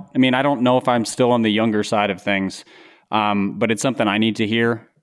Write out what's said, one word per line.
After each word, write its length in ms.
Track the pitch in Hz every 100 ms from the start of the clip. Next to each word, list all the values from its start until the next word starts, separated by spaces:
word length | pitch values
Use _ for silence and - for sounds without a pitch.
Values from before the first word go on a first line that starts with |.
| -
I 40 | 127
mean, 160 | 131
I 80 | 127
don't 180 | 143 135
know 160 | 127 127
if 100 | 127
I'm 200 | 120 107
still 260 | - 123
on 80 | 120
the 100 | 113
younger 320 | 107 113 107
side 280 | 104 110 104
of 100 | 92
things, 420 | - 98 95 - - - - _ -
um, 480 | 110 107 104 98 -
but 120 | 110
it's 100 | 110
something 260 | 139 117 107
I 120 | 104
need 180 | 113 107
to 100 | 107
hear. 400 | 113 117 113 - _